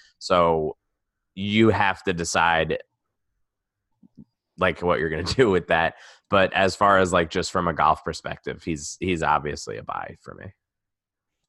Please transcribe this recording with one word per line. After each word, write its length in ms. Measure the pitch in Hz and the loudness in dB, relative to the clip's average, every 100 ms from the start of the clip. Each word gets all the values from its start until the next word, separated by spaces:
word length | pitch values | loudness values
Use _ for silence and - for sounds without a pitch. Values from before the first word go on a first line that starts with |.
| _ _ | _ _
So 560 | - 92 85 80 78 - _ _ _ _ _ 92 | -2 2 2 0 -2 -8 _ _ _ _ _ -10
you 340 | 101 107 110 | -2 4 4
have 320 | 104 101 92 | 4 0 -2
to 100 | - | -4
decide, 640 | 87 82 92 82 82 80 76 - _ _ _ _ _ _ _ _ _ _ _ _ _ - _ _ - | -4 -2 0 2 2 0 -4 -8 _ _ _ _ _ _ _ _ _ _ _ _ _ -20 _ _ -2
like, 220 | 92 80 | -2 0
what 180 | 87 69 | -2 0
you're 100 | 78 | -2
gonna 120 | 78 | -4
<laughs> 120 | 87 - | -4 2
do 140 | 120 | 4
with 160 | 92 - | 4 2
that. 280 | 82 80 - - - - | 0 0 -2 -20 -20 -2
But 220 | 98 95 | 2 2
as 220 | - 95 - | 2 0 2
far 220 | 101 95 | 4 4
as, 160 | 92 | 4
like, 160 | 90 85 | 2 0
just 220 | 92 82 | -2 -4
from 160 | 95 87 | -2 -2
a 60 | |
golf 300 | 76 76 78 | 0 2 2
perspective, 600 | - 76 - 78 - - | -2 -10 -10 -12 -10 -10
he's, 340 | - 78 73 - | -8 -8 -8 -8
he's 220 | 90 87 | -4 -2
obviously 540 | 73 76 73 71 - 52 | 0 0 -2 -10 -10 -12
a 60 | |
buy 320 | 50 50 50 - | -10 -10 -10 -16
for 120 | - | -20
me. 140 | 50 98 - _ _ _ _ _ _ _ _ | -18 -18 -20 _ _ _ _ _ _ _ _